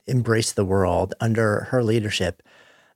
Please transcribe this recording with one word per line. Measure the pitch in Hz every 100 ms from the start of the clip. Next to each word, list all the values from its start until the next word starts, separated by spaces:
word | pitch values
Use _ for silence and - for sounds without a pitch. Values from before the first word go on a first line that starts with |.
| -
embraced | 127 117 113 113
the | - 95
world | 95 92 87 95 -
under | 117 110 110 104 -
her | 131
leadership, | 113 113 104 - 90 - _ - - _ _